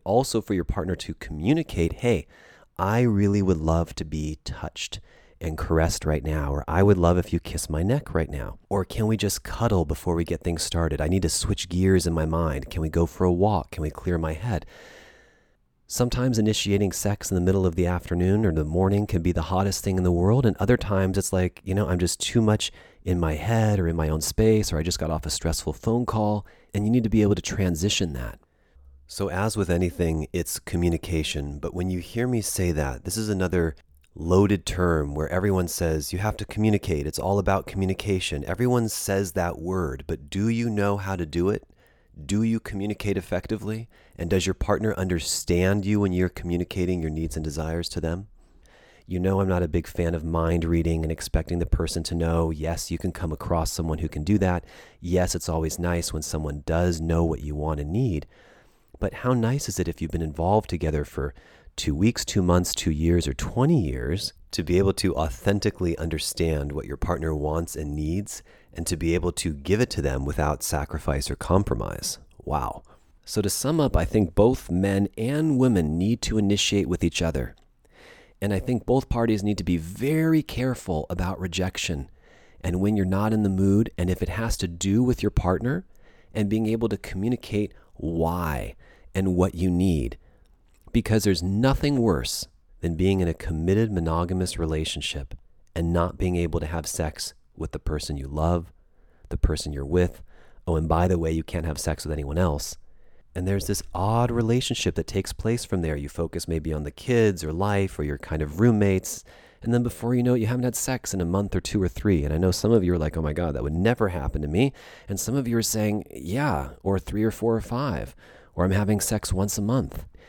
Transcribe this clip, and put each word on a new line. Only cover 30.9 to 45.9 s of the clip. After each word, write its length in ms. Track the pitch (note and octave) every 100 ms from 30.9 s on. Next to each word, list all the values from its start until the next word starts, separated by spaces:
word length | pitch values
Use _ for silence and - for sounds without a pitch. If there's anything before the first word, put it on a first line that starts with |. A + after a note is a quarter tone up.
| E2 - E2 D2+ D2 C#2+ D2
but 160 | E2
when 160 | F2+ F#2
you 80 | F2+
hear 280 | - A2+ B2+
me 140 | A#2+
say 320 | G2+ - F2+
that, 320 | D2+ C#2 B1
this 140 | - A2
is 100 | G#2+
another 480 | F#2+ F#2 F2+ E2 - _ - _ -
loaded 480 | E2 F#2 G2+ G2
term 480 | - F2+ F2+ D#2+ D2
where 160 | C#2+ D#2
everyone 380 | F#2 G2+ F#2+ F2
says, 460 | - E2+ D#2 D2
"You 80 | F2+
have 160 | G#2+ G#2+
to 80 |
communicate. 640 | G#2 G#2 A2 G#2 - D2+ C#2+
It's 120 | -
all 200 | F2+ G2+
about 280 | G2 F#2+ -
communication." 800 | G2 F#2+ F#2+ G#2+ F#2 - D2 -
Everyone 420 | F#2+ B2 B2 A2+
says 440 | - - F#2+ F#2+
that 260 | F#2+ F2 -
word, 460 | E2+ F#2 E2 C2 C#2
but 240 | E2 D2
do 180 | F#2+ G#2+
you 220 | A2+ A#2
know 260 | G#2 G2+ G2+
how 200 | G2 F#2+
to 100 | D#2+
do 220 | E2 F2+
it? 180 | - - _ _ _ _ -
Do 200 | D2 G#2
you 160 | A2+ A2+
communicate 560 | - G2+ G2+ G#2 G#2+ G2
effectively? 720 | - F2+ - G#2+ G2+ A2 A2+ _ _ -
And 140 | E2
does 160 | F#2+ F#2
your 80 |
partner 400 | F#2 - G#2 A2
understand 920 | G2 F#2 F2 - - - F2 F#2 G2+
you 140 | G2